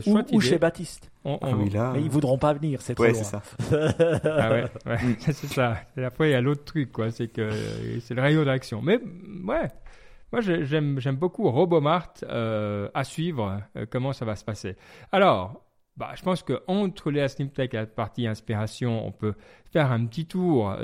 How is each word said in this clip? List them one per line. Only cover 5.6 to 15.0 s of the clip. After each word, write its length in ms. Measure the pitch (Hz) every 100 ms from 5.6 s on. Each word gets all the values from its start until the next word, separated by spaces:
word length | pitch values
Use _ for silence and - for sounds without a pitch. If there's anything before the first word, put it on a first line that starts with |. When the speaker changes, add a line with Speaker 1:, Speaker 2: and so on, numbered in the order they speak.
| 123 113 - -
Speaker 2:
Et 60 | 127
après, 240 | - 156
il 20 |
y 40 | 131
a 60 |
l'autre 220 | 123 147
truc, 300 | - 160 120
quoi. 180 | - 113
C'est 160 | 113 117
que, 140 | -
euh, 580 | 107 107 107 110 113 117
c'est 140 | -
le 80 | 120
rayon 240 | 139 156 143
d'action. 360 | 131 - 107
Mais, 180 | 127 233 233 175 - 185 185
ouais. 220 | 302 269 - - - - - -
Moi, 100 | 233
j'ai, 220 | 208 170 139
j'aime, 340 | 156 147 139
j'aime 160 | 127 135
beaucoup 320 | 175 - 202
Robomart, 640 | 123 180 165 143 175 - -
euh, 680 | - 123 113 110 104 104 101
à 100 | 147
suivre, 580 | 131 - 170 143 101 101 101 127
euh, 100 | 113
comment 240 | 127 135
ça 100 | 131 113
va 100 | 107
se 80 |
passer. 320 | - 104 101 90 - -